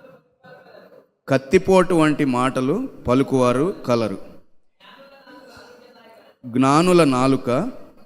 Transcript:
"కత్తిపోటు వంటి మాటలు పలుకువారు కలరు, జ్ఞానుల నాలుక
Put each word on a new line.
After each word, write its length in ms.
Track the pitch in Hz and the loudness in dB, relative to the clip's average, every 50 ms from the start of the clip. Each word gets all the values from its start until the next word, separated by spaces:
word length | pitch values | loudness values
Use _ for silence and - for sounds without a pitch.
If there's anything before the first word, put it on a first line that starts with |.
| - - - _ _ _ _ _ _ - - - - - - - - - - - _ _ _ _ _ - | -20 -20 -20 _ _ _ _ _ _ -20 -20 -20 -20 -20 -20 -20 -20 -20 -20 -20 _ _ _ _ _ -2
"కత్తిపోటు 680 | 135 131 - - - 185 - 190 190 185 180 - 185 | -2 -2 0 0 0 0 2 4 2 2 2 2 0
వంటి 300 | 165 156 151 147 135 147 | 0 0 0 0 -2 -2
మాటలు 640 | 135 123 123 127 135 - 131 127 131 165 226 262 139 - - - 123 | -2 -2 -2 -2 -2 -2 -4 -4 -2 -4 -4 -6 -10 -14 -8 -4 -2
పలుకువారు 680 | 120 135 139 - 135 131 123 123 120 127 151 190 202 - - | 0 0 0 0 0 0 2 2 0 0 -2 -4 -6 -8 -4
కలరు, 320 | - 120 117 110 101 190 - - - - - - _ - _ _ _ _ _ - - - - - - 277 - _ - - 277 262 - - - - - - - - - - - - - - - _ - _ _ - | -2 -2 -2 -2 -4 -6 -10 -14 -18 -20 -20 -20 _ -20 _ _ _ _ _ -20 -20 -20 -20 -20 -20 -20 -20 _ -20 -20 -20 -20 -20 -20 -20 -20 -20 -20 -20 -20 -20 -20 -20 -20 -20 -20 -20 _ -20 _ _ -14
జ్ఞానుల 580 | 123 113 123 131 135 143 156 175 185 180 175 160 | -4 0 2 2 4 4 4 4 4 4 4 4
నాలుక 680 | 139 131 123 131 135 135 131 - 120 120 139 202 262 - - - - _ - - | 4 2 0 0 0 0 -2 -2 -2 -2 -2 -4 -6 -10 -14 -20 -20 _ -20 -20